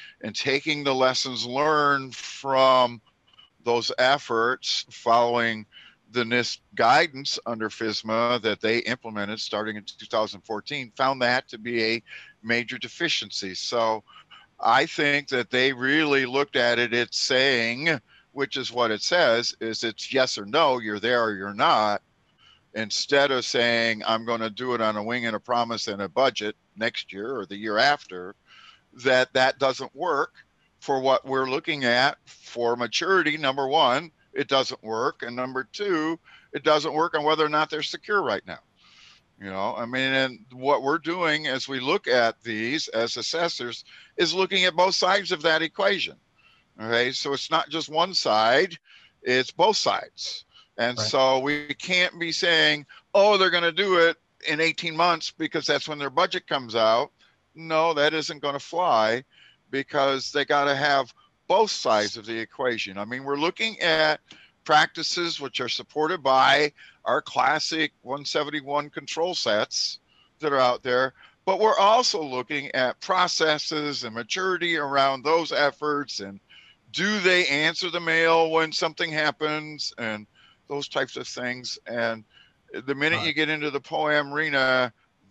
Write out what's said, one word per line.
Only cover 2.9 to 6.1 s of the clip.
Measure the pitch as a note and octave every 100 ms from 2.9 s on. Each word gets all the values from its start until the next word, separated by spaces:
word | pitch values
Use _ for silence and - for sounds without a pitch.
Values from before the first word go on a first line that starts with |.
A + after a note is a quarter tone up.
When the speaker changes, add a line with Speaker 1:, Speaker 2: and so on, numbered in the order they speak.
| A#2 _ _ _ _ - _ A#2
Speaker 1:
those | A#2+ A2+ -
efforts | B2+ C#3+ - A2+ A#2 B2+ - - -
following | - - A#2 A#2+ A#2+ A#2 A2 G#2 - - _ _